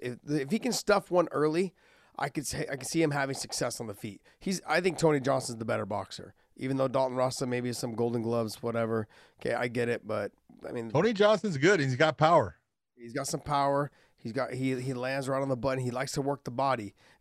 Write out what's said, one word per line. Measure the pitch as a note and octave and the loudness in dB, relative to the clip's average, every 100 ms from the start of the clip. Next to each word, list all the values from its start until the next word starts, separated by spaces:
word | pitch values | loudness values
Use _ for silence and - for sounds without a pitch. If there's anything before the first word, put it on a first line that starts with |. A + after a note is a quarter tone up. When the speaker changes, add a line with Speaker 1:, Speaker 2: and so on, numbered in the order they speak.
Speaker 1:
if, | B2 A#2+ C#3+ | -8 -8 -2
if | D3+ C#3 | -2 0
he | A3 | 0
can | B3 | 0
stuff | F#3 - G3+ - | -2 4 2 4
one | F3 E3 | 2 2
early, | C#3 D3+ E3 F#3+ _ _ - _ - | 2 2 2 -2 _ _ -20 _ -6
I | C#3 | -4
could | D#3 B2+ | -4 -6
say, | C#3 D3+ | -6 -6
I | C3 | -6
could | B2+ | -4
see | E3 | 0
him | D#3 | 2
having | C#3+ C#3 C3 | 0 -2 -4
success | - - B2+ - | -6 -4 -4 -4
on | A2+ | -10
the | |
feet. | G#2 A2 F#2+ _ _ | -8 -12 -12 _ _
He's, | F#3+ F3 - | -4 -4 0
I | D#3+ | 2
think | F#3 D3 | 2 4
Tony | D#3+ D3 | 4 4
Johnson's | B2+ C3 B2+ A2+ | 2 0 -2 -6
the | |
better | A2+ A2 G2+ | -2 -2 -2
boxer, | G2+ F#2+ - G2 _ _ - | -6 -6 -14 -16 _ _ -8
even | C3 C3 | -4 0
though | C3+ | 0
Dalton | C3 C3 B2+ | 2 0 2
Rasta | B2+ - B2+ | 0 0 -2
maybe | B2 B2 | -2 -2
is | A#2 | -4
some | B2 | -6
Golden | A2+ A#2 A#2+ | -2 0 0
Gloves, | A2+ A#2 A2 - | 0 0 -2 -4
whatever. | A#2 A2+ A2+ A2+ G#2+ - - _ | -4 -2 0 0 -2 -12 -20 _
Okay, | B2 | -4
I | A#2 B2 | -2 -2
get | A#2+ A#2+ | 0 0
it, | A2+ G#2 | -2 -2
but, | G#2 G2+ _ _ - - | -4 -4 _ _ -16 -8
I | |
mean, | B2 A2+ | -6 -2
Speaker 2:
Tony | C3+ A3 | 2 2
Johnson's | G3 G#3 A3 G#3 C#3 | 4 4 4 0 2
good. | E3 F#3+ | 4 4
He's | C3+ B2+ | 4 4
got | D#3 - | 2 6
power. | D#3 E3 F#2+ - _ _ _ B2 | 6 6 4 -6 _ _ _ _
Speaker 1:
He's | A#2 | -8
got | C3+ C3+ | -6 -4
some | D#3+ | -6
power. | D3 C#3+ C#3 C#3 D3 _ _ _ | -2 0 2 2 0 _ _ _
He's | A#2 | -6
got, | B2 B2 | -4 -4
he, | B2+ C3 B2+ | -2 -2 0
he | C3 | -4
lands | B2 B2+ C3+ C3 | -4 -4 -4 -2
right | C3+ | -2
on | C#3 | -2
the | B2 | -2
button. | C3 C3 | -2 -2
He | B2 | -2
likes | A#2+ C3+ | -2 -4
to | D3 | -2
work | C#3 C#3 | -2 -4
the | C#3 | -6
body, | A#2+ C3+ B2 G2+ _ _ _ | -2 0 0 -4 _ _ _